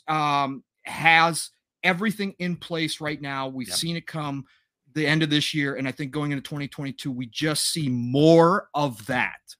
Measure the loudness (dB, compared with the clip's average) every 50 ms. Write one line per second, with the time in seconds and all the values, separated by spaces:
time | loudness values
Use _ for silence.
0 | -4 -4 -2 -2 0 0 0 0 0 -2 -4 -8 -12 _ _ _ -16 -14 -8 0
1 | 4 6 6 6 6 4 2 -2 -8 -10 _ _ _ _ _ -4 -2 0 0 0
2 | 0 -2 -2 -2 -6 -8 -6 -6 -6 -6 -6 -6 -8 -8 -6 -4 -4 -4 -4 -6
3 | -8 -8 -8 -8 -8 -8 -6 -6 -6 -6 -8 -8 -8 -6 -4 -4 -4 -4 -6 -6
4 | -8 -10 -10 -8 -8 -6 -8 -8 -10 _ _ _ _ _ _ _ _ _ -4 -2
5 | 0 2 2 2 2 2 2 2 0 0 -2 -2 -2 -2 -4 -4 -4 -6 -6 -6
6 | -8 -6 -6 -4 -4 -4 -4 -6 -6 -8 -10 -8 -8 -10 -10 -10 -10 -10 -10 -8
7 | -8 -8 -6 -8 -8 -10 -8 -4 -2 -2 -2 0 -2 -2 -2 -2 -2 -2 -2 -2
8 | -2 0 4 6 8 10 10 10 8 8 6 2 -2 _ -4 -2 -2 -2 -4 -8
9 | -8 -4 -2 -2 -2 -2 -4 -12 _ _ -20